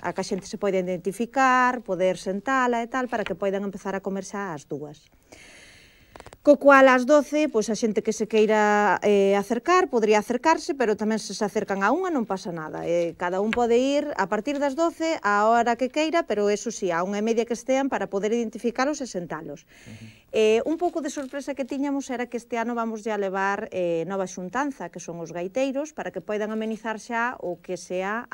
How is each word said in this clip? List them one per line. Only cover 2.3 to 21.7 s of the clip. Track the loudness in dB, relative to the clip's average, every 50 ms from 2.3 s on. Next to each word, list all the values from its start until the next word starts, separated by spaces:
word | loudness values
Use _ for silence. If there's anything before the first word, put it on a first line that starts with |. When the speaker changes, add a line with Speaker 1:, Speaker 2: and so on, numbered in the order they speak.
| -6 -4 -2 -2 0 0 2 0 0 -2
Speaker 1:
e | -2 -4
tal, | -4 -4 -4 -2 -4
para | -4 -4 -4
que | -6
poidan | -4 -2 -2 -2 -2 -4
empezar | -6 -8 -8 -6 -6 -6
a | -4
comer | -4 -4 -6 -6 -6
xa | -8 -8 -8 -6 -6 -8
ás | -10 -10
dúas. | -10 -10 -10 -10 -12 -16 -18 _ _ _ _ _ _ -20 -20 -20 -20 -20 -20 -20 -20 -20 -20 -20 -20 _ _ _ _ -20 -20 -20 -20 -20 2 6
Co | 6 6 8
cual, | 8 8 10 10 10 8
ás | 8 6 6
doce, | 6 6 4 4 4 2 0 0
pois, | 2 2 0 0 0
a | -2 -2
xente | -2 0 0 -2 -2
que | -2
se | -2 -4 -4
queira, | 0 2 4 4 4 4 4 4 4 4 4 4 4 2 2 4
eh, | 4 4 6 6 4 4 2
acercar, | 0 0 -2 -2 2 4 4 4 4
podría | 4 2 2 4 4 4 4
acercarse, | 2 0 -2 0 2 2 2 2 0 -4 -4
pero | 0 0 0 0 0
tamén | 0 -2 -2 -2 -4
se | -6 -6 -4
se | -4
acercan | -2 -2 -2 -2 -2 -2 0 2
a | 2 2
unha | 2 0 -2
non | -2 -2 -2
pasa | -2 -4 -6 -6 -6
nada. | -8 -8 -8 -8 -8 -6 -2
Eh, | 0 0 0 0 0 -2
cada | -4 -4 -2 0 0
un | 0 0 0
pode | 2 2 4 4 4
ir | 2 2 2 0 -2 -2 -2 -2
a | -2
partir | -2 -2 -2 -2 -2 -2 0
das | -2 -2 0
doce | 0 0 0 0 -2 -2 -2 -2 -2 0
a | 0 2 4 4
hora | 6 4 4 4 2 0 0
que | -2
queira, | -2 0 0 0 2 0 0 0
pero, | 0 0 0 2 2
eso | 0 0 -2 -6 -6
sí, | -4 -2 -2
a | 0 0 -2
unha | -2 -2 -2 0
e |
media | 0 0 0 0
que | -2 -4
estean | -4 -2 0 0 0 0
para | 0 -2 -2 -4 -4
poder | -2 -2 -2 0 0
identificalos | 0 -2 -2 -4 -4 -4 -2 0 0 0 0 -2 -2
e | -6
sentalos. | -8 -6 -8 -8 -6 -8 -8 -8 -10 -12 -14 -16 _ -20 -20 -20
Speaker 2:
Ujú. | -20 -20 -18 -18 -20 -20 -20 _ _ 0
Speaker 1:
Eh, | 4 4 6 4 4 2
un | 0 0 0 0
pouco | -2 -2 -2
de | -4 -4 -6
sorpresa | -6 -8 -8 -8 -8 -8 -6 -6
que | -6 -6
tiñamos | -4